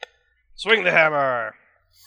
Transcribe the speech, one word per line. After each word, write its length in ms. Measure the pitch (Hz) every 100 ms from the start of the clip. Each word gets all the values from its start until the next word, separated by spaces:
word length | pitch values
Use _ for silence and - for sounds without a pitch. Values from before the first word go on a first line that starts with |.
| - _ _ _ _
Swing 300 | - 180 220
the 80 | 180
hammer. 640 | 170 156 147 135 123 110 - _ _ _ _